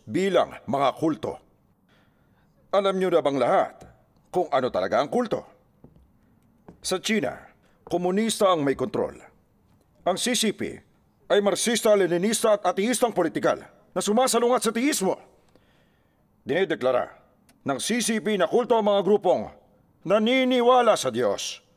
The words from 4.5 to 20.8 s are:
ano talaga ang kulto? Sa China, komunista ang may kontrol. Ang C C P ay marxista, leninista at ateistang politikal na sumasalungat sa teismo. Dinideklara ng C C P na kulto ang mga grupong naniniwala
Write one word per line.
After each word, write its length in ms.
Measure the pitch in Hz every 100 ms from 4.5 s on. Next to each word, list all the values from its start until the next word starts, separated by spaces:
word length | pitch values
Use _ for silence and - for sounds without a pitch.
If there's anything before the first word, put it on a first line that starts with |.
ano 160 | 135 123
talaga 320 | 92 95 110
ang 100 | 143
kulto? 380 | 240 226 - - _ _ _ - _ _ _ _ _ _ _ - -
Sa 160 | - 185
China, 400 | - 214 131 - - _ _ _ -
komunista 640 | 175 180 196 226 - 196
ang 100 | 170
may 140 | 139 135
kontrol. 380 | 117 117 76 69 - _ _ _ _ _ _ _ 170
Ang 120 | 185
C 160 | 240 240
C 160 | 220
P 240 | - 92 - - _ _ _ -
ay 80 | 196
marxista, 540 | 202 175 226 240 226 208
leninista 640 | 175 175 208 214 226 202
at 80 | 180
ateistang 480 | 185 220 247 240 185
politikal 480 | 165 147 156 - - _ _ 180
na 60 |
sumasalungat 580 | 196 220 254 226 240 254 226
sa 80 | 226
teismo. 400 | 277 285 190 - - _ _ _ _ _ _ _ _ _ _ _
Dinideklara 720 | 123 160 190 151 123 123 87 - _ _ _ _
ng 160 | 135 131
C 240 | - 233
C 160 | 214 220
P 160 | 165 202
na 120 | 170
kulto 280 | 226 240 226
ang 120 | 208
mga 160 | 202
grupong 480 | 190 208 185 135 95 - _ _ _ _ 156
naniniwala 880 | 214 220 262 254 254 240 254